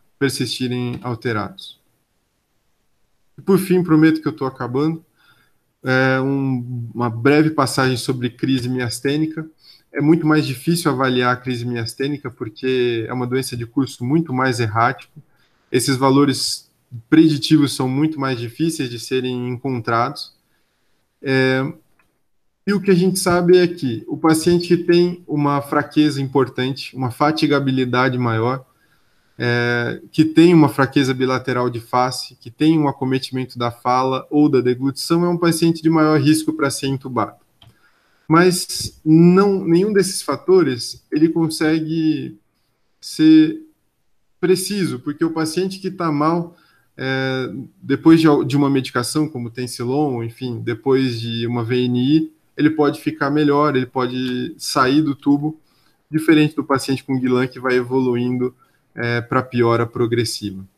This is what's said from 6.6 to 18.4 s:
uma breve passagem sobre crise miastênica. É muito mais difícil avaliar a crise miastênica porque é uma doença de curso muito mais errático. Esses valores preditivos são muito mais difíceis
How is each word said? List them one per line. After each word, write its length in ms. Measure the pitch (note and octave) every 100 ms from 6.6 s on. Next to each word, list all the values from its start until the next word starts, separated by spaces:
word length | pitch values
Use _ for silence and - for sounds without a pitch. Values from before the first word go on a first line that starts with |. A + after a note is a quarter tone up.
| A#2+ B2 A#2
uma 160 | A#2 A#2+
breve 400 | A2+ C#3 D3 D#3
passagem 460 | D#3 C3 - C3 B2
sobre 340 | - B2+ B2
crise 380 | - C3 C3 A#2+
miastênica. 760 | B2+ A#2+ - C#3 D3 D#3 D#3+ D#3 _ _ _ _
É 80 | C3
muito 240 | D3 D#3+
mais 220 | D#3 D3+ C3+
difícil 420 | A#2+ E3 E3+ D#3+
avaliar 440 | B2+ C3 B2 B2
a 40 | B2
crise 280 | B2+ A#2+
miastênica 680 | A#2+ A#2+ A2+ - C#3 C#3+ B2+
porque 720 | - A2+ - C3 B2+ B2 A#2 A2
é 40 |
uma 140 | B2+ B2
doença 300 | C3 C3 A#2+
de 100 | A#2
curso 380 | C#3+ C3 -
muito 280 | B2 E3 D#3+
mais 280 | B2+ C3 A#2
errático. 600 | A2 A2+ A#2+ C3+ - D3+ - _ _ _ _
Esses 240 | B2+ B2 C3
valores 720 | C3+ C#3 C#3 A#2+ - - _ _ _ A#2 -
preditivos 640 | D#3+ D#3+ C#3+ - D#3 C#3
são 140 | - B2+
muito 320 | C3+ D#3 D3+
mais 180 | C3
difíceis 500 | A#2+